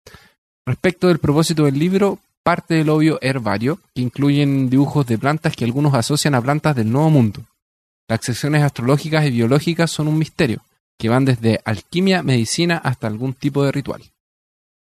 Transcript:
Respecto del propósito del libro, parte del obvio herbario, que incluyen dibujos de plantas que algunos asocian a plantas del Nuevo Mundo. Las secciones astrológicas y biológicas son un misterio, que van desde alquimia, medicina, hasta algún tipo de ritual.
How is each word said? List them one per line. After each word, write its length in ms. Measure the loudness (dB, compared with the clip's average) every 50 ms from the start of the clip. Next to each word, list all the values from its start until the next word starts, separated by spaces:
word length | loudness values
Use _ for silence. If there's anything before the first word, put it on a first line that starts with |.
| _ -20 -20 -20 _ _ _ _ _ _ _ _ _
Respecto 440 | -6 -4 -2 -2 -2 -2 0 2 2
del 100 | 2 2
propósito 460 | 0 0 2 2 0 2 2 2 2
del 120 | 2 2 0
libro, 420 | 0 0 2 0 0 0 -2 -4 _ _ _ _ _
parte 300 | -2 -2 -2 -2 0 0
del 160 | 0 2 2
obvio 280 | 2 2 2 2 0 0
herbario, 600 | -2 -4 -4 -2 -2 -4 -2 -2 -2 -4 -4 -6 _ _ _
que 80 | -4
incluyen 680 | -4 -4 -2 -2 0 0 2 2 2 0 0 0 0 2
dibujos 340 | 2 2 2 2 0 0 0
de 120 | 0 -2 0
plantas 380 | 0 -2 -2 0 -2 -4 -4
que 80 | -2 -4
algunos 300 | -2 -2 0 0 2 2
asocian 400 | 0 0 0 -2 0 0 0 0
a 60 | 0
plantas 340 | 0 0 -2 0 0 0 0
del 160 | 0 0 0
Nuevo 180 | 2 2 2 4
Mundo. 300 | 4 4 4 2 -2 -6 -14 -18 _ _ _ _ _ _ _ _ _ _ _ -6
Las 140 | -6 -4 -4
secciones 360 | -6 -6 -4 -2 0 2 2
astrológicas 600 | 2 0 -2 -2 0 0 0 0 0 -2 -2 0 0
y 60 | 0
biológicas 600 | 0 0 2 2 2 2 0 0 -2 0 -2 -2
son 160 | -2 -4 -2
un 120 | -2 0 0
misterio, 440 | -2 -2 -2 -2 0 0 -2 -4 -10 _ _ _ _ _ _ -4
que 80 | -2 0
van 160 | 2 2 2
desde 360 | 2 0 2 2 0 0 0 -2
alquimia, 580 | -4 -6 -6 -8 _ -2 0 0 2 0 0
medicina, 540 | 0 0 0 0 0 0 -2 -2 0 0 -2
hasta 300 | -2 -4 -4 -4 -4 -6
algún 260 | -6 -6 -6 -6 -6
tipo 320 | -6 -4 -6 -2 0 0 0
de 80 | 0
ritual. 300 | -2 -4 -6 -8 -10 -12 -16 _ _ _ _ _ _ _ _ _ _ _ _ _ _ _ _ _ _